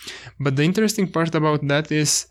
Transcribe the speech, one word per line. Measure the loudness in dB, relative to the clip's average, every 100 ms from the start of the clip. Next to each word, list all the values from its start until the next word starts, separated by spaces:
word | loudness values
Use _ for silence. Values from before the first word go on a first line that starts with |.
| -18 -18 -16 -6
But | -2 0
the |
interesting | 2 2 2 0 -2
part | 0 0
about | 2 2 0 0
that | 0 0
is | 0 2 0 -4